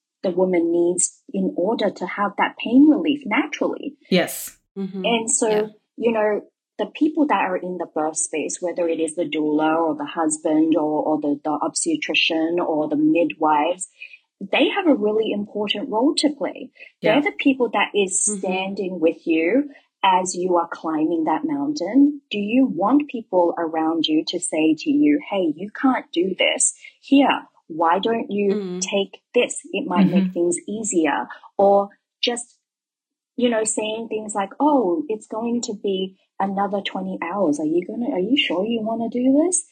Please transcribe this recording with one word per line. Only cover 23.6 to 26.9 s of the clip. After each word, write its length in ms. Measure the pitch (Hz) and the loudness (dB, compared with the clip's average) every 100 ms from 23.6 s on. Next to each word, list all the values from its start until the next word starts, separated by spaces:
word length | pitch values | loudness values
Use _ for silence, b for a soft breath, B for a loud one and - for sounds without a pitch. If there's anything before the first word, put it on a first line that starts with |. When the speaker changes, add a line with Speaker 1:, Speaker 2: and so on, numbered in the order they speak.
| 165 160 160 165 156 | -2 0 0 0 0
Speaker 1:
you 160 | 156 160 | 0 0
to 140 | 175 | -6
say 340 | - 160 160 156 | -4 0 2 2
to 140 | - | 0
you, 300 | 143 147 208 - | 2 4 2 0
"Hey, 220 | 196 170 156 | -2 -2 -4
you 140 | 208 | -8
can't 400 | - 269 233 - | -2 0 0 -4
do 240 | 170 190 185 | -2 -2 0
this. 380 | - - - - B | 0 2 -2 -4 B